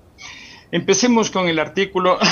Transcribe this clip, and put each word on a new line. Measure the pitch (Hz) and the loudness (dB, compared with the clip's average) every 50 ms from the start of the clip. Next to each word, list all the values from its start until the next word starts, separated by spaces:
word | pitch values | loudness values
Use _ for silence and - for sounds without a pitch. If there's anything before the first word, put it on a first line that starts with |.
| _ _ _ - - - - - - - - - - _ - | _ _ _ -20 -20 -20 -20 -20 -20 -20 -20 -20 -12 _ -6
Empecemos | 170 175 180 190 190 - 247 240 226 208 - | -2 0 0 2 2 2 2 2 2 2 0
con | - 196 185 175 | -2 -2 -2 0
el | 165 156 | 0 -2
artículo | 151 151 - 190 196 190 - 185 180 180 180 - 220 175 | -2 -2 -2 -4 -4 -2 -2 -2 0 0 0 2 2 2